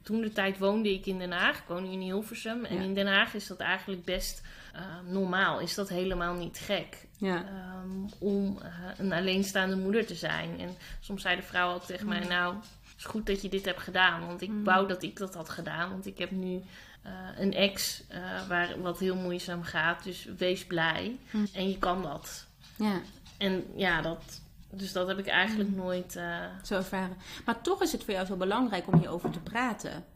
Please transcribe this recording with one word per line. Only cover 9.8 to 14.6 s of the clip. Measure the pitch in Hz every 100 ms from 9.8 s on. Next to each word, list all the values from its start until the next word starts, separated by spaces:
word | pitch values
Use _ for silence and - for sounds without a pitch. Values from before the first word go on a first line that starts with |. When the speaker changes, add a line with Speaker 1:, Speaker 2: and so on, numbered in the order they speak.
| 190 226 220
Speaker 1:
te | 170
zijn. | 156 160 165 170
En | 180 180 - -
soms | - 196
zeiden | 190 180 185
vrouwen | 180 180 180
ook | -
tegen | 180 208
mij, | 202
Speaker 2:
Mhm. | 180
Speaker 1:
"Nou, | 180 175 196
het | - - - -
is | -
goed | 220 214
dat | 196
je | 196
dit | 196 196
hebt | 175
gedaan. | - 185 185 170 170
Want | 175
ik | 185
Speaker 2:
Mhm. | 214